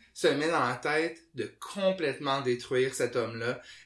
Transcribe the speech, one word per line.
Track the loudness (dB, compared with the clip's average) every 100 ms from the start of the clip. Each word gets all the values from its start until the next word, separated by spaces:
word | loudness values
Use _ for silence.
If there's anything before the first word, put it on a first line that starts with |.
| _ 0
se | 2
met | 4 2
dans | 2 0
la |
tête | 0 0 0 0 -4 _ -8
de | -8 -10 -12 0
complètement | 0 2 0 0 0 0
détruire | 2 0 0 2 2 0
cet | 0 0
homme-là | -2 -2 -4 -4 -8 -12